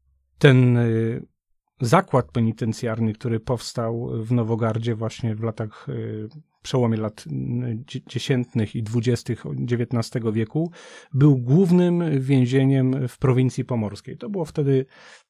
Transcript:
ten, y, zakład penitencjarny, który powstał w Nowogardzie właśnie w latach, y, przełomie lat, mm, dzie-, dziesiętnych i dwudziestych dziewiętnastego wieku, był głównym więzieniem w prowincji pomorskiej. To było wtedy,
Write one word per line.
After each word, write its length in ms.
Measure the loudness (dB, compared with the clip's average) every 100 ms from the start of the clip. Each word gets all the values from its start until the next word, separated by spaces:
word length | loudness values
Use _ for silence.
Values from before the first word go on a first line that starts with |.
| _ _ _ 4
ten, 380 | 6 8 6 4
y, 500 | 2 0 -2 -6 -12 _ _ _ _ -6
zakład 520 | 2 2 2 0 0
penitencjarny, 800 | 0 0 0 -4 -4 -4 -2 -4
który 280 | -4 -4 -4
powstał 720 | -2 -6 -4 -6 -4 -4 -6 -6
w 100 | 0
Nowogardzie 600 | 0 0 0 0 -2 -2
właśnie 400 | -4 -6 -4 -6
w 80 | -4
latach, 460 | -6 -6 -10 -10 -10
y, 400 | -8 -8 -10 -10 -16 _ _
przełomie 340 | -4 0 0 0
lat, 280 | -4 -8 -10
mm, 580 | -6 -4 -4 -4 -8 -10
dzie-, 140 | -14 -8
dziesiętnych 680 | -6 -2 -2 0 -2 -4 -4
i 60 |
dwudziestych 600 | -4 -2 0 -2 -4 -8 -8 -6
dziewiętnastego 760 | -4 -2 -2 -2 -2 -4 -2
wieku, 380 | -2 -2 -2 -4 -8 -20 -20 -6
był 240 | 4 4 4
głównym 800 | 4 4 6 4 4 2 0 -2
więzieniem 880 | 2 2 4 4 4 4 2 0 -4
w 100 | -2
prowincji 460 | 2 2 2 -2
pomorskiej. 520 | -4 -4 -4 -8 -14 -12
To 140 | -8
było 140 | -6
wtedy, 420 | -6 -2 2 2 0 -10 -20 -20